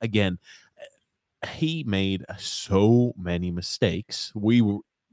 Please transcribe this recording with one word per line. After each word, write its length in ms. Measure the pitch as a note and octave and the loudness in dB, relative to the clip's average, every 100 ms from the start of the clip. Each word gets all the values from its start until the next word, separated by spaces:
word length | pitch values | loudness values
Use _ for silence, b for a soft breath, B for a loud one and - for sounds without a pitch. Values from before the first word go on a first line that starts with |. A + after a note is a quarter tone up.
again, 360 | A2+ G#2+ G2 F2+ b b b _ - _ _ _ _ _ - | -2 0 0 -2 b b b _ -20 _ _ _ _ _ -14
he 340 | - D#3+ D#3+ | -4 -4 -2
made 420 | C3 G2 G2 F#2+ - G2 | -2 0 0 -2 -6 -12
so 800 | - - - G2 G#2 A#2+ B2 - | -10 -10 0 4 6 6 4 -2
many 340 | F2 F2 F2+ | -4 -2 -2
mistakes. 800 | F2 - - G#2 F2 - - - | -4 -6 -2 0 0 -6 -10 -10
We 260 | A2 G#2+ A#2+ | -2 2 4
were, 200 | G#2+ G#2 - _ _ | 4 0 -6 _ _